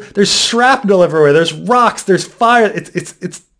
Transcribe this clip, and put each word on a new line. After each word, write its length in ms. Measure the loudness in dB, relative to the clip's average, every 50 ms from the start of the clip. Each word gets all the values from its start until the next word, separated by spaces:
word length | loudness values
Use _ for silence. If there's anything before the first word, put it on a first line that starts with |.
| -6 -8
there's 200 | -2 -2 0 0
shrapnel 720 | 0 -2 -2 -2 -2 0 2 2 2 0 0 0 2 2 2
everywhere. 300 | 2 2 2 2 4 4
There's 200 | 2 2 0 -4
rocks. 500 | -6 -4 -2 0 2 2 0 -2 -2 -2
There's 220 | -2 -2 -2 -2
fire. 400 | -6 -6 -2 0 2 2 2 2
It's, 240 | 0 -2 -6 -10 -10
it's, 260 | -10 -10 -10 -10 -12 _
it's 220 | -14 -14 -14 -16 _ _ _